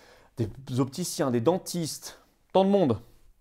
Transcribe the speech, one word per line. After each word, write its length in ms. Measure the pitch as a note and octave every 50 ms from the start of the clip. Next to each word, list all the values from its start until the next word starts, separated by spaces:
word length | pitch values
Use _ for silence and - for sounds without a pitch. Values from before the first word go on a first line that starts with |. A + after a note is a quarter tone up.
| - - - - - _ _
des 140 | - A2+ G2+ - C3+ C3+ - B2+ B2+
opticiens, 500 | C#3+ - - F3+ F3 - - - D#3 C3
des 80 | A#2+ A#2+
dentistes, 800 | A2+ D#3+ F3+ F#3 - - - - D#3+ D3+ - - - - - - _ _ _ _ _ _
tant 140 | - F#3 G3
de 40 | G3
monde, 320 | G3+ G3 E3+ C3 G#2+ - - - - - - - _ _